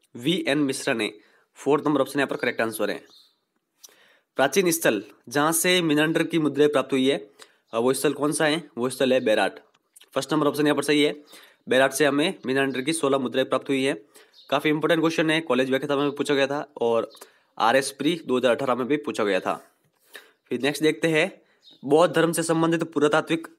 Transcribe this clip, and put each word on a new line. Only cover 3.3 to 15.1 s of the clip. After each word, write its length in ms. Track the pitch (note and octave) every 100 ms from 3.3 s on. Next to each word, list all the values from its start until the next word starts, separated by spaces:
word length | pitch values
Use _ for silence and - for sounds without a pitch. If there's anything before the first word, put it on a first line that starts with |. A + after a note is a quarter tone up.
| _ _ _ _ _ - _ _ _ _ -
प्राचीन 360 | C#3 - F3
स्थल 320 | D#3+ D3+ G#2 - - -
जहाँ 220 | C#3+ D#3
से 300 | E3 F3+ F3+
मिनांडर 420 | D#3+ D3 D#3 E3
की 160 | E3 E3+
मुद्राएं 320 | D3 C3+ D3
प्राप्त 200 | C#3 B2+
हुई 180 | C3+ C3
है, 200 | E3 - _ - _ _
अ, 60 | A2+
वो 140 | B2
स्थल 200 | C3+ D3+
कौन 180 | C3 D3
सा 140 | D#3 D3+
है? 240 | D#3 D3 A#2
वो 120 | B2+
स्थल 240 | - B2+
है 60 | B2+
बैराट। 400 | A2+ G#2+ F#2+ - - _ _ - -
फर्स्ट 200 | C3+ C#3
नंबर 140 | D#3 C#3+
ऑप्शन 200 | C#3 D3+
यहाँ 80 | C#3+
पर 80 |
सही 200 | C#3+ D3
है, 200 | D3+ - - - - _ -
बैराट 220 | B2+ C3+
से 140 | - D3
हमें 280 | C#3+ F3 - D3
मिनांडर 360 | C3+ C3+ B2+
की 120 | C3+
सोलह 240 | D#3 C#3 C#3
मुद्राएं 320 | B2 C3 B2+
प्राप्त 200 | C3 -
हुई 140 | C3+
है। 220 | C3+ D3 - - _ - -
काफ़ी 200 | C#3+ D3+
इंपॉर्टेंट 320 | D3+ D#3 E3
क्वेश्चन 280 | D#3+